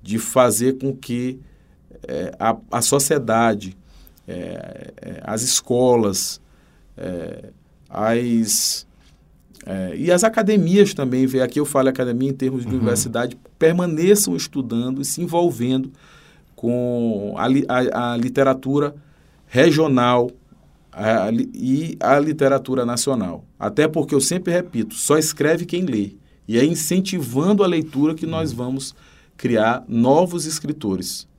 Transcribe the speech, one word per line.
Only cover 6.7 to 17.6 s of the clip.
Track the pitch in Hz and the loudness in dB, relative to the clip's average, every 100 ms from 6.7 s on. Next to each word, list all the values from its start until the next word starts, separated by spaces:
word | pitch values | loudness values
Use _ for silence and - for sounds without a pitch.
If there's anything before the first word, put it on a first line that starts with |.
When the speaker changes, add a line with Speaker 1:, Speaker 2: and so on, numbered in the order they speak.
| _ _ - | _ _ -12
Speaker 1:
é, | - 90 82 - - - _ _ _ | -10 -8 -10 -14 -18 -20 _ _ _
as, | - 107 117 123 117 110 - - - - _ _ _ _ _ _ - - | -4 0 0 2 2 2 0 -2 -6 -10 _ _ _ _ _ _ -20 -10
é, | 95 92 87 | -8 -6 -6
e | 156 | 0
as | 175 | 2
academias | 226 226 208 214 165 190 202 | 4 2 2 4 4 6 4
também, | - 135 127 131 | 4 -2 2 2
vê, | 131 | 2
aqui | 127 131 | 0 0
eu | 147 | 0
falo | 139 131 | 2 2
academia | 131 127 120 135 | 2 -2 0 -2
em | |
termos | 135 131 131 | -2 -2 -4
de | 120 | -4
Speaker 2:
Uhum. | 127 | -2
Speaker 1:
universidade, | 117 113 123 117 120 - - _ | 0 0 -2 -4 -6 -8 -20 _
permaneçam | 160 170 180 156 175 208 - - | 2 2 0 0 4 4 4 -2
estudando | - 147 127 113 123 135 | -4 -6 -4 -2 -2 -4
e | |
se | 139 - | -6 -6
envolvendo | 170 170 175 120 120 131 131 - - - - _ _ | -2 2 2 0 0 0 -2 -10 -20 -20 -20 _ _
com | - 117 123 123 120 117 104 101 104 | -8 -4 -2 -2 0 0 -2 -4 -4
a | 117 | 0
li-, | 135 | 0